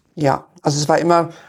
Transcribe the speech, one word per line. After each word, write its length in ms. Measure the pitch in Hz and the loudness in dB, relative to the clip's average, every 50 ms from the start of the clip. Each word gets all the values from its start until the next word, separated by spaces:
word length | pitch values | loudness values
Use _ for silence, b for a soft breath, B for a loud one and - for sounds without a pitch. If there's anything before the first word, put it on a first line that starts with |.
| _ _ - | _ _ -8
Ja, 320 | - 151 135 139 - - _ _ _ | -4 -2 0 -2 -2 -6 _ _ _
also 180 | - 160 143 147 | -4 -4 -2 -2
es 80 | 147 - | 0 0
war 100 | 156 - | 0 0
immer 340 | 151 170 170 170 165 170 165 B B | 2 2 2 2 2 -2 -8 B B